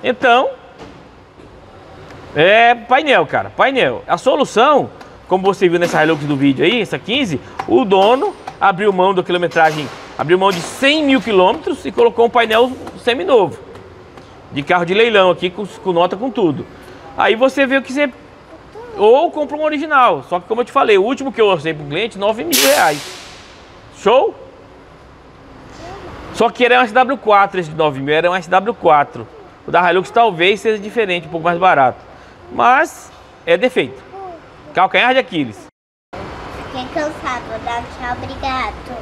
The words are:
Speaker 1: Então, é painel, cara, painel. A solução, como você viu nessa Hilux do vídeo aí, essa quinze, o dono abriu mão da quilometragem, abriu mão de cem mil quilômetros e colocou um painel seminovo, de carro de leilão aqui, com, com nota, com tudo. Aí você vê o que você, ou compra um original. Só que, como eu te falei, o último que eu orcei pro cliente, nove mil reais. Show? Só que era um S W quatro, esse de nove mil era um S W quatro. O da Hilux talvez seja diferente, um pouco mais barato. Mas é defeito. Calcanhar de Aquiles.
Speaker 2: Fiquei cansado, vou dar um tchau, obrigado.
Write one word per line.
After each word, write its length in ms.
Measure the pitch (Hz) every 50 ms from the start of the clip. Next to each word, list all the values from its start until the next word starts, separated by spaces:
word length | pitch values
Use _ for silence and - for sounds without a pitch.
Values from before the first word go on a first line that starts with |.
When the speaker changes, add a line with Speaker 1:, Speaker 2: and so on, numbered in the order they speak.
| -
Speaker 1:
Então, 460 | 226 247 - - 254 233 247 - 539 523 - - - - - - - - - - - - - - - - - - - - - - - - - - - - - - - - - - - -
é 380 | 143 156 185 208 226 233 233 240
painel, 520 | 233 214 - 254 269 311 294 254 196 160 131
cara, 220 | - 117 98 101
painel. 540 | - - 202 254 277 262 190 139 120 98 - -
A 100 | 151 170
solução, 720 | - 254 302 311 262 - - 202 240 294 302 254 156 107 - - - - - - - -
como 160 | 180 190 185
você 240 | 196 190 - 208 175
viu 120 | 165 175
nessa 240 | 175 165 180 165 156
Hilux 200 | 160 165 151 143
do 120 | 147 147
vídeo 280 | 135 139 143 135 127 143
aí, 160 | 170 226 247
essa 160 | 196 151 - 139
quinze, 440 | - - 220 285 285 196 156 123 - - - - - -
o 160 | - 247 262
dono 500 | 196 190 190 196 208 240 269 330 415 - - - - - -
abriu 320 | - 190 196 165 208 214 196
mão 200 | 180 180 190 196
da 80 | 180
quilometragem, 680 | 170 - 175 180 175 165 - 170 160 160 151 151 147 117 - - - - - -
abriu 200 | - 147 175 185
mão 140 | 190 196
de 100 | 196 170
cem 420 | 165 - - - 262 269 294 320 311
mil 180 | 277 269 262
quilômetros 640 | 180 233 214 185 180 185 240 320 - 415 320 - -
e 60 | 269
colocou 340 | 196 - 233 233 233 - 233
um 40 | 233
painel 420 | - 240 233 226 220 220 240 254 262 - - - - - -
seminovo, 560 | 247 233 269 349 381 277 233 190 151 107 - - - - - - - - - - - - - - - - - - -
de 120 | - 135 143
carro 220 | - 175 180 175
de 80 | 165 185
leilão 360 | 208 226 240 220 202 190 185
aqui, 200 | 175 175 175 185
com, 160 | 180 - 208
com 260 | 180 - - - 185
nota, 240 | 180 170 175 180 202
com 140 | 190 226 269
tudo. 360 | 214 - 208 165 139 - - - - - - - - - - - - -
Aí 180 | - - 220
você 300 | 220 254 269 262 285 277
vê 120 | 254 262 269
o 40 |
que 100 | 247 -
você, 180 | 254 285 294 277 - - - - - - - - - - - - - 415 466 494 453 403
ou 340 | 196 214 240 277 320 339
compra 260 | - 311 294 254 285 302
um 60 | 311
original. 600 | 311 302 285 302 320 302 277 254 226 180 143 127 -
Só 100 | 175 180
que, 80 | 180 -
como 140 | 220 233
eu 40 | 247
te 60 | 240
falei, 260 | - 277 254 233 214 190
o 60 | 190
último 280 | 226 269 - 269 269
que 100 | 208 -
eu 60 | 220 202
orcei 260 | 190 165 139 160 160
pro 120 | 151 151
cliente, 320 | 143 143 165 220 226 - 190
nove 260 | 196 208 220 220 277
mil 180 | 339 320 262
reais. 400 | - 269 277 285 208 165 151 143 - - - - - - - - - - - - - - - - - - - -
Show? 380 | - 196 226 269 359 453 - - - - - - - - - - - - - - - - - - - - - - - - - - - - - - 320 339 381 403 - - - - - - 160
Só 160 | - 214 233
que 140 | - - 247
era 160 | 240 247 247
um 40 | 254
S 100 | 226 214
W 240 | 254 254 240 277 226
quatro, 420 | - 214 208 196 196 196 196 185
esse 100 | 175 151
de 60 | 156
nove 240 | 156 160 151 139 131
mil 140 | 135 139 151
era 180 | 156 165 175
um 40 | 180
S 140 | 190 170 165
W 240 | 180 185 190 220 233
quatro. 540 | - - 175 156 147 143 143 - 117 113 - - - - - - - - -
O 40 |
da 180 | 143 165 180 175
Hilux 200 | 170 185 180 -
talvez 500 | - 233 233 226 185 160 170 185 220 196
seja 220 | - 226 220 214
diferente, 460 | 196 214 208 240 220 196 180 175 160 156
um 40 |
pouco 120 | 160 165 160
mais 160 | 170 175 170
barato. 400 | 185 185 170 143 135 127 117 - - - - - - - - - - -
Mas 600 | - - - 240 254 277 320 311 - - - - - - - - - - -
é 100 | - 170
defeito. 480 | 185 220 254 - - 156 123 - - - - - 392 392 370 339 320 - - - - - - -
Calcanhar 400 | - 180 185 - 185 214 240 262
de 60 | 262
Aquiles. 480 | 247 254 - 165 139 117 104 - - - _ _ _ _ _ _ _ _ - - - - - - - - - - - -
Speaker 2:
Fiquei 180 | - 254 254 262 -
cansado, 500 | 339 302 302 311 - - 262 247 240 233 220
vou 100 | 226 220
dar 200 | - 240 233 240
um 40 | 240
tchau, 340 | - - - 254 247 247 247
obrigado. 760 | 254 254 269 269 277 269 262 262 247 214 196 - - - 254 233